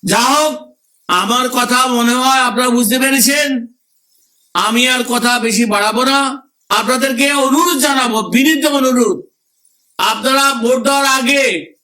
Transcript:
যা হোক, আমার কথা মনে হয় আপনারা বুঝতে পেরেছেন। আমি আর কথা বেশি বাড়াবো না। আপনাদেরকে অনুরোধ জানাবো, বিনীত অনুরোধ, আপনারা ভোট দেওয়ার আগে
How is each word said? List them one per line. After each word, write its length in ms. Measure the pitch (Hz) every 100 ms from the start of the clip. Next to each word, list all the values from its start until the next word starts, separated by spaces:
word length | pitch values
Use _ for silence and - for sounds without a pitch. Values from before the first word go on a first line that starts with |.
যা 160 | - 202
হোক, 560 | 247 294 311 262 - _ _ _ -
আমার 420 | 180 196 240 254
কথা 380 | 247 247 247 254
মনে 260 | 240 233
হয় 260 | 247 254 262
আপনারা 300 | 254 226 247
বুঝতে 300 | 240 220 247
পেরেছেন। 680 | 269 269 220 285 285 262 233 _ _ _ _ _ _ _ _
আমি 360 | - 202 233 254
আর 140 | 254 240
কথা 300 | 240 240 247
বেশি 260 | 226 202 233
বাড়াবো 400 | 202 208 220 254
না। 440 | 277 277 277 _ _ _
আপনাদেরকে 640 | 208 226 254 269 240 277
অনুরোধ 460 | 285 262 269 339 277
জানাবো, 440 | 285 269 247 220
বিনীত 440 | 214 240 277 311 302
অনুরোধ, 560 | 285 262 247 226 180 - _ _ _ _ _ _ -
আপনারা 560 | 214 220 240 269 277
ভোট 300 | 262 226 254
দেওয়ার 220 | 240 277 269
আগে 720 | 262 247 277 262 180 131 _